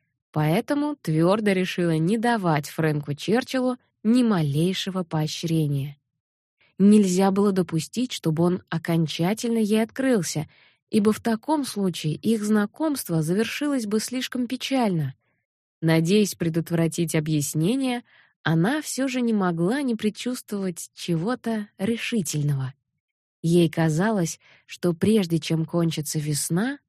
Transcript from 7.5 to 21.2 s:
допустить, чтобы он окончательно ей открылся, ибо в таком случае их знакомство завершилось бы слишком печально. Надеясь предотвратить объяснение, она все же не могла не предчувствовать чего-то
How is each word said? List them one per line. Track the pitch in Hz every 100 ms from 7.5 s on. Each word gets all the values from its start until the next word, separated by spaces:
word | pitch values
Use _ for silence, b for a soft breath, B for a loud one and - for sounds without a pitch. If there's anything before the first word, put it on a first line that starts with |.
допустить, | 190 175 165 - - 247
чтобы | - 165 156
он | 175 180 -
окончательно | 165 - 165 156 - 170 220 233 226
ей | 208 220
открылся, | 226 - 269 233 160 156 156 b b b b
ибо | 220 208
в | 214
таком | - 220 - 311 262
случае | - 190 160 156 147
их | 208 226
знакомство | 208 214 208 - 320 269 - 165
завершилось | 151 185 226 - 294 277 214
бы | 214
слишком | - 254 247 247 240
печально. | 254 - 269 226 175 139 - _ _ _ _ _ _
Надеясь | 165 160 165 208 202 -
предотвратить | 170 165 160 170 165 160 165 160
объяснение, | 156 156 143 156 165 262 262 240 - b b b
она | 147 165 185 302
все | 294 - 269
же | 254
не | 233
могла | 220 185 165 170 262
не | 277 220
предчувствовать | 214 202 240 254 - 208 190 170 -
чего-то | - - 165